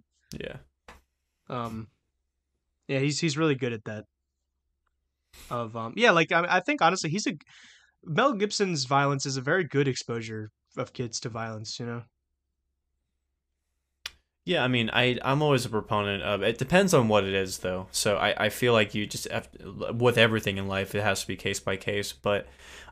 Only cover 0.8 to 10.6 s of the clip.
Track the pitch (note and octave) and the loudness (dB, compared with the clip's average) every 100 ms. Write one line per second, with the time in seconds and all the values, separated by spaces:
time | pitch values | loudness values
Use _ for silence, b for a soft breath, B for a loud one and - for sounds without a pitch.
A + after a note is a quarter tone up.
0.8 | - - _ _ _ _ _ B2+ A#2 A2+ | -20 -20 _ _ _ _ _ -8 -6 -8
1.8 | A2+ _ _ _ _ _ _ _ _ _ | -14 _ _ _ _ _ _ _ _ _
2.8 | - C3+ C#3+ C#3+ E3 C#3+ D#3+ C3+ B2 A#2 | -6 -2 -2 0 -2 2 2 2 -2 -6
3.8 | A2 G#2+ - _ _ _ _ _ _ _ | -8 -12 -14 _ _ _ _ _ _ _
4.8 | _ _ _ _ _ - - B2 A#2 A2+ | _ _ _ _ _ -20 -10 -6 -6 -6
5.8 | A2+ D3+ A#3 E3+ D#3+ E3+ F3 F#3 F3+ D4 | -8 0 4 4 4 2 2 0 0 2
6.8 | E3 F#3 D#3+ F3+ C#4 D3+ - b b b | 2 2 -2 -2 -4 -6 -12 b b b
7.8 | b b - D3+ C4 A3 G#3 - G3 D#3+ | b b -6 0 2 2 -2 0 -2 -2
8.8 | B2+ C#3 C#3+ C#3+ C#3 C3+ C3 F3+ D#3 C#3 | 0 2 2 0 -2 -4 0 0 0 0
9.8 | C#3+ B2 - A#2 A2+ A2 A2 - | 0 -2 -6 -6 -6 -8 -10 -16